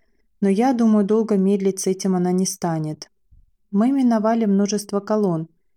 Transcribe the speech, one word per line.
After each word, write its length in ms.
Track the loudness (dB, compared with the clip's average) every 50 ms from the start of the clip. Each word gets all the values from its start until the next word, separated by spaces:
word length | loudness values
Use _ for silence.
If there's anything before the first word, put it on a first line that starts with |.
| _ _ _ _ _ _ _ -4
но 80 | 0 0
я 240 | 2 2 2 0 2
думаю, 320 | 2 2 2 4 2 2
долго 320 | 2 2 0 0 2 0 2
медлить 420 | 2 2 2 0 0 -2 -2 -2
с 80 | -2 -4
этим 280 | -4 -2 -2 -2 -2
она 160 | 0 0 0
не 140 | 0 0 -2
станет. 640 | -2 -4 -6 -6 -4 -4 -4 -4 -6 -8 -10 -14 -20 _ _ _ _ _ -20 _ _ _ _ _ _
Мы 200 | -2 0 2 2
миновали 540 | 2 2 2 2 2 2 2 0 0 0 2
множество 540 | 2 2 2 2 0 -2 -4 -4 -4 -6 -6
колонн, 480 | -4 -2 -2 0 0 0 0 -2 -4 -8 _ _ _ _ _